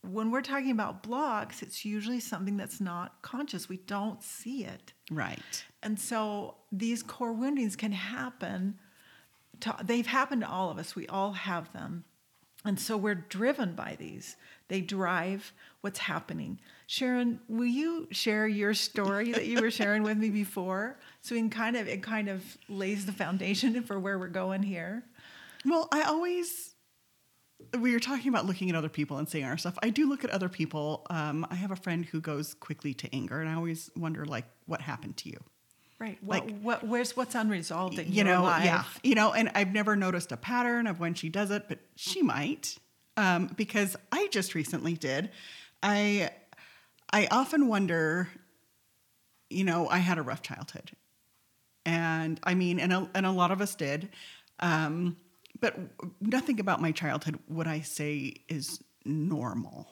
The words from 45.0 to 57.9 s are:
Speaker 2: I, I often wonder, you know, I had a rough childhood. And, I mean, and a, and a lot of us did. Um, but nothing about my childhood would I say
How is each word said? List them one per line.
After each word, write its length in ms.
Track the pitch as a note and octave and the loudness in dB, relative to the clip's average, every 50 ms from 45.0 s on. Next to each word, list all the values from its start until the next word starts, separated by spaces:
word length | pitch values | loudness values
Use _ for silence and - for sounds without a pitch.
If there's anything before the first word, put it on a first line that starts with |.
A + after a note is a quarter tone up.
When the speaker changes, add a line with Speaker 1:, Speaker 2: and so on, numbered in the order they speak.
| - C3+ C3 C#3 F3+ G#3+ - - - - - - - - _ _ - | -2 -2 0 0 -2 -4 -6 -12 -18 -18 -18 -18 -20 -20 _ _ 0
Speaker 2:
I, 480 | G3 G#3 G#3 G#3 G#3 G3+ G3+ F3 - - - - _ - - - - - - _ _ _ _ _ - - | 2 4 4 4 4 4 4 2 0 -2 -8 -20 _ -20 -20 -20 -20 -20 -20 _ _ _ _ _ 2 4
I 160 | G#3+ G3+ - | 4 4 6
often 380 | - A#3+ C4+ C4+ - D#4 C#4+ B3 | 4 4 4 4 4 6 6 6
wonder, 640 | A3 G3 G3 F3 E3+ E3 D#3+ D#3 D#3+ F3 F3+ F3+ - - _ _ _ _ _ _ _ _ _ _ _ _ _ _ _ _ _ _ _ _ _ _ | 6 4 4 4 4 4 4 4 4 2 0 -2 -4 -16 _ _ _ _ _ _ _ _ _ _ _ _ _ _ _ _ _ _ _ _ _ _
you 120 | - F3+ F#3+ | 0 2 2
know, 240 | F#3 E3+ E3+ E3+ - | 4 4 4 4 4
I 100 | - F3+ | 4 4
had 180 | F3+ F3+ F3+ | 6 4 4
a 60 | D#3+ D3 | 2 0
rough 180 | B2 C3 D#3+ | -2 -4 -6
childhood. 520 | - - - - - - - D#3+ - - - _ _ _ _ _ _ _ _ _ _ _ _ _ _ _ _ _ _ | -6 -10 -10 -10 -12 -12 -12 -14 -14 -16 -20 _ _ _ _ _ _ _ _ _ _ _ _ _ _ _ _ _ _
And, 560 | E3 E3 E3 E3 E3 D#3+ D#3+ D#3+ D#3+ D#3+ - - | 0 2 2 2 2 2 2 0 0 -2 0 0
I 100 | F3+ F3+ | 2 4
mean, 260 | F#3 F3+ F3 F3 F3+ | 4 4 4 2 2
and 120 | C3+ F3+ F#3 | 4 4 4
a, 140 | F#3 F#3+ - - | 2 2 0 0
and 120 | G3 F#3+ | 2 2
a 40 | F#3+ F#3+ | 2 4
lot 180 | F3+ F3 F3 | 4 4 4
of 100 | F#3+ F#3+ | 4 2
us 140 | G#3 G3 - | 0 -2 -2
did. 340 | - E3 C#3 C#3+ D3+ F3 G3+ - - - - - - - _ _ - | -2 -2 0 0 -2 -4 -8 -12 -16 -18 -18 -18 -20 -20 _ _ -2
Um, 580 | - F3+ E3 D#3 D#3 D3+ D#3 E3 F3+ F3 E3+ - _ _ _ _ _ - - - | 2 2 4 4 2 2 0 0 0 0 0 -2 _ _ _ _ _ -20 -6 0
but 180 | - A3 - - F#3 - - _ - F3+ - _ | 0 0 0 0 -10 -10 -10 _ -10 -10 -8 _
nothing 400 | G3 G#3+ A#3+ C4 C4 - C4+ G#3+ | -2 2 2 2 2 2 0 0
about 200 | G3+ F#3+ F3+ - | 2 2 2 4
my 120 | E3+ E3 D#3 | 4 2 2
childhood 460 | - E3+ D3+ B2+ C#3+ - D#3+ D#3 - - | 2 0 0 0 0 -2 -2 -4 -4 -6
would 200 | - D#3+ D#3+ D#3+ | -6 -4 -2 -2
I 140 | E3 D#3+ D3+ | 0 -2 -2
say 560 | D3+ - | -4 -6